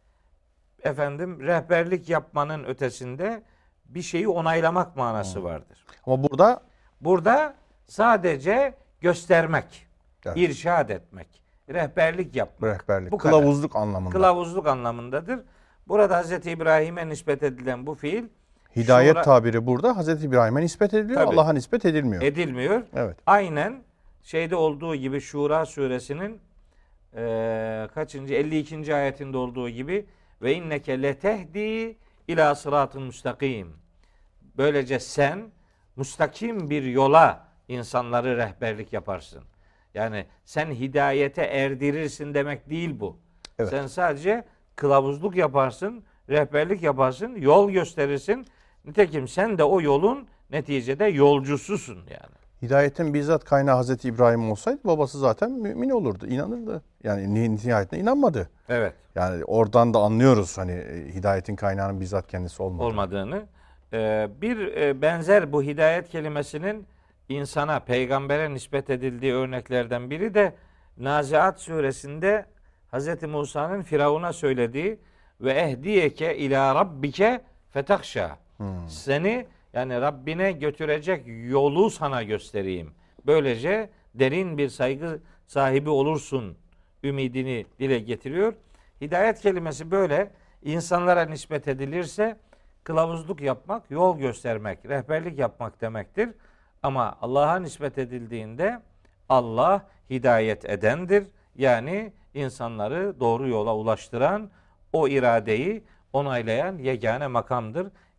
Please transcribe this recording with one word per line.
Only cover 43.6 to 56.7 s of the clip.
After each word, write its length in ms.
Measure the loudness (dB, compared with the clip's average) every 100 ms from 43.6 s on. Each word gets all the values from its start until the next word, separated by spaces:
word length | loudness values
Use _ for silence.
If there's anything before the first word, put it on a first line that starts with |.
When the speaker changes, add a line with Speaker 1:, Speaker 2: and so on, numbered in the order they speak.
| -4
Speaker 1:
Sen 160 | -4 -4
sadece 580 | -2 0 0 -2 -2 -4 _ _ -2
kılavuzluk 600 | 4 4 4 -2 -2 0
yaparsın, 680 | 2 2 0 -2 -8 -10 -20 _ -2
rehberlik 540 | 0 2 0 0 0
yaparsın, 540 | 0 2 2 0 -8 0
yol 340 | 6 8 6
gösterirsin. 760 | 2 0 -2 -2 -2 -2 -4 -6 _ _ _
Nitekim 440 | -4 2 2 2 -4
sen 300 | -2 0 4
de 60 |
o 160 | 4 4
yolun 460 | 4 4 4 0 -8 _ -8
neticede 540 | -6 -2 -4 -2 0
yolcususun 920 | 2 6 6 6 2 -4 -4 -6 -8 -16
yani. 380 | -16 -18 -20 _ _ -10
Speaker 2:
Hidayetin 520 | 0 4 4 0 -2
bizzat 300 | 0 0 0
kaynağı 320 | 2 2 4 2
Hazreti 320 | 2 -2 -2
İbrahim 420 | 4 6 6 0
olsaydı 280 | -2 -2 -2
babası 340 | 0 0 0 2
zaten 320 | 2 2 -2
mümin 400 | -2 -6 -4 -2
olurdu, 360 | 0 0 -4 -4
inanırdı. 560 | -4 -4 -6 -8